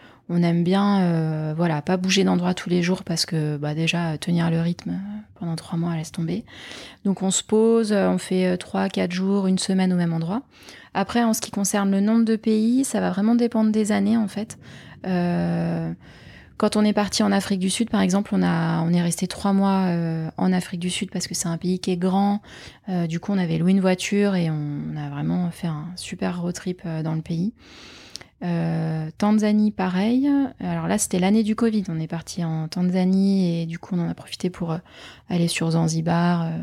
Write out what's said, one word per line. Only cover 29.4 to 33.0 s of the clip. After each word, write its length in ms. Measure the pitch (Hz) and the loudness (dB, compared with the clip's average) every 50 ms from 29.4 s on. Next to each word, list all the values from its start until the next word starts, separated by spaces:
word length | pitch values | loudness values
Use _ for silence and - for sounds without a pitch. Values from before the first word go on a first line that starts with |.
| 214 214 208 214 214 214 208 | 4 2 2 4 2 2 0
pareil. 580 | - 185 185 180 180 202 226 247 254 269 285 277 277 277 - - - | 0 -2 -2 0 0 0 2 2 2 2 2 2 2 2 0 -4 -6
Alors 260 | - 180 170 165 165 | -6 -4 -4 -2 -2
là, 100 | 170 196 | -2 0
c'était 220 | 214 - - - 180 | -2 -2 0 0 2
l'année 240 | 180 190 208 220 220 | 2 4 4 4 4
du 140 | 208 214 | 2 0
covid. 260 | - 240 226 220 214 185 185 | 2 0 2 2 0 -2 -2
On 100 | 165 160 | -4 -4
est 80 | 160 | -4
parti 380 | 156 165 165 - - - - 170 | -4 -6 -8 -8 -8 -6 -4 -4
en 240 | 165 160 160 160 156 | -2 -2 -2 -4 -4
Tanzanie 920 | - 180 180 180 180 185 | -2 0 0 2 2 2